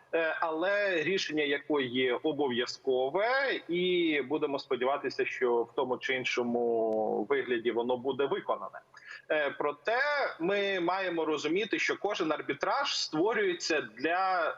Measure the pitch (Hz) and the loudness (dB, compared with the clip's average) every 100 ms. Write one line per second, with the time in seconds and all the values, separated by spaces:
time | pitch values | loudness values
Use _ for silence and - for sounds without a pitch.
0 | - 165 160 - 165 160 180 202 202 175 | -4 0 0 0 -2 0 0 2 2 0
1 | 151 190 - 151 147 139 - 151 127 123 | 2 0 0 0 0 0 0 0 0 2
2 | 127 120 156 143 143 120 120 - - 127 | 2 2 0 0 0 0 -2 -2 0 2
3 | 131 170 220 262 277 170 - 175 180 180 | 2 2 2 2 0 -2 -2 0 2 2
4 | 165 147 127 151 147 139 - 127 127 139 | 2 0 0 -2 -2 -2 -2 0 2 0
5 | 135 - 127 - 123 120 113 - 131 120 | -2 -2 -2 0 2 2 0 -2 -2 -2
6 | - 131 120 - 120 120 120 117 113 110 | -2 -2 -2 -2 0 0 2 2 2 2
7 | 107 107 107 139 123 120 117 113 120 123 | 0 0 0 0 0 0 0 0 0 0
8 | 127 127 139 196 - - 98 - - - | -2 0 0 -2 -2 -4 -6 -12 -20 -20
9 | - - - 156 143 131 147 143 - 233 | -20 -12 -2 0 0 -2 -4 -2 -2 0
10 | 294 285 226 - 165 202 196 196 170 190 | 2 0 -2 -2 0 0 0 0 0 0
11 | 190 165 156 151 147 180 214 156 - - | 0 0 0 0 0 0 0 0 0 -2
12 | 202 208 160 147 131 139 180 247 285 - | -2 0 -2 -2 -4 -4 -2 0 -2 -4
13 | - 156 196 220 202 175 - 156 131 110 | -2 0 2 2 0 0 -2 -2 -2 -4
14 | 151 175 190 185 156 | -2 0 2 2 0